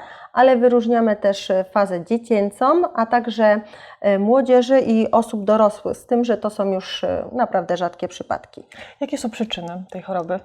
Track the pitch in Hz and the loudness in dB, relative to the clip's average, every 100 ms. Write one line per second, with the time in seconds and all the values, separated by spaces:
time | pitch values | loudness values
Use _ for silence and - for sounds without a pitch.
0 | - - - - 262 254 247 240 226 233 | -10 -20 -8 2 4 6 4 2 2 2
1 | 226 208 202 202 - 190 185 208 196 180 | 2 0 -2 -4 -2 -2 0 0 0 -2
2 | 165 233 233 214 202 - 262 330 349 - | -4 -4 0 0 0 0 2 2 0 -2
3 | 226 240 233 220 220 208 214 - - - | 0 0 -2 0 2 2 -2 -20 -20 -4
4 | 202 196 208 262 254 247 247 269 226 220 | 0 0 2 2 4 4 4 2 4 0
5 | 220 220 226 220 196 214 208 - - - | 2 0 0 -4 0 4 2 0 -8 -8
6 | - 240 240 208 214 214 196 190 - - | -2 -2 0 -2 -4 -4 -4 -4 -6 -8
7 | 185 180 - 247 233 196 170 175 175 - | -4 -4 -6 -4 -2 -2 -2 -4 -4 -6
8 | 175 - - - - - - - - - | -12 -10 -10 -10 -10 -20 -20 -20 -20 -10
9 | 285 285 240 - 220 - 175 180 185 185 | -8 -6 -8 -6 -8 -8 -10 -12 -12 -14
10 | 180 185 160 185 | -8 -6 -4 -8